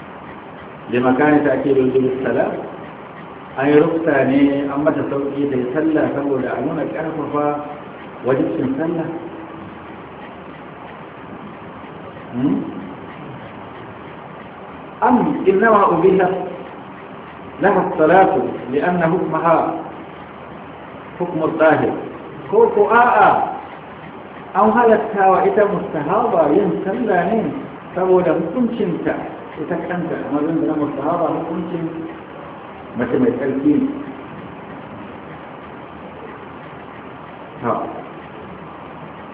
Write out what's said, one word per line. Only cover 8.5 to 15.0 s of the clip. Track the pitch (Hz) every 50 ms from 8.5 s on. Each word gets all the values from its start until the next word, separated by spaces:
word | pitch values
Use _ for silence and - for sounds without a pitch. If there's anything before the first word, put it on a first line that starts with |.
| - - 135 127 135 139
sallah? | 160 165 180 165 156 160 - - - - - - - - - - - - - - - - - - - - - - - - - - - - - - - - - - - - - - - - - - - - - - - - - - - - - - - - - - - - - - - - 123
Hmm? | 120 127 - - - - - - - - - - - - - - - - - - - - - - - - - - - - - - - - - - - - - - - - - - - - - - - - - - -